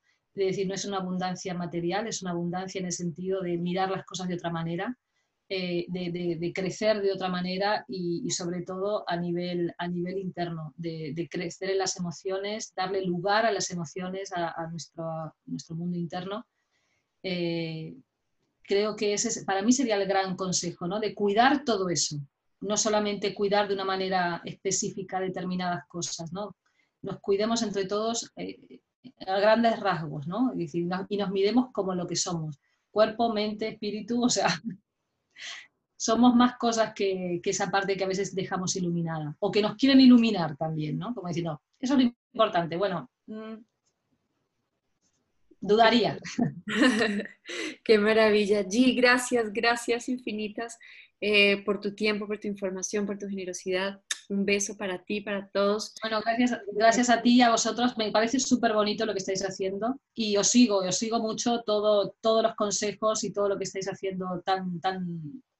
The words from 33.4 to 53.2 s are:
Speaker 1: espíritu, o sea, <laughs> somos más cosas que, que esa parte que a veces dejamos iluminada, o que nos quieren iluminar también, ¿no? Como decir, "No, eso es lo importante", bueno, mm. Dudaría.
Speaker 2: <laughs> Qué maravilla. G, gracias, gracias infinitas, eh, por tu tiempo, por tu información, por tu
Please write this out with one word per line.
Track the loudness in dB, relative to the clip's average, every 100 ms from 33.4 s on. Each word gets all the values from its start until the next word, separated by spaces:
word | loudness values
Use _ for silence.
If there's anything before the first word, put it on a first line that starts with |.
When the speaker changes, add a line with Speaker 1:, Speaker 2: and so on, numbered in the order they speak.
| -2 -4 -8
Speaker 1:
espíritu, | -6 -8 -6 -4 0
o | 2
sea, | 2 0
<laughs> | 0 -6 -12 _ _ _ _ _ -18 -16 -16 -20 _ _ -6
somos | 0 6 8 8
más | 6 2
cosas | 0 2 0
que, | 0 -2 -2 -2 -2
que | -2
esa | -2 0
parte | 0 0 -2
que |
a | -2
veces | -2 -2 -4
dejamos | -4 -4 -4 -2
iluminada, | -2 -2 -2 -4 -6 -4
o | 0
que | 2
nos | 0 2
quieren | 6 10
iluminar | 12 10 8 2 -2 -2
también, | -4 -2 -4 -4
¿no? | -6 -8
Como | -6
decir, | -4
"No, | -4 -6 _ -6
eso | 0
es | 4
lo | 2 0 _
importante", | 0 2 2 -2 -2
bueno, | -2 -4 -8 _ -14
mm. | -12 -12 -14 -18 _ _ _ _ _ _ _ _ _ _ _ _ _ _ _ _ _ _ -6
Dudaría. | 2 6 8 6 4 0 -6 -2 -2 -2 -4
Speaker 2:
<laughs> | 4 4 4 0 -2 -6 -12 -12 -8 -8 -2
Qué | 4 6
maravilla. | 6 6 6 6 4 2
G, | 2 4 4 6
gracias, | 4 4 2 0 0
gracias | 0 0 0 0 -2 -2
infinitas, | -6 -4 -6 -6 -6 -10 -12 -20 -20 -20 -4
eh, | 4 6 6 4
por | 0 -2
tu | -2
tiempo, | -2 0 0 -4
por | -6
tu | -6
información, | -4 -4 -6 -4 -4 -4
por |
tu | -6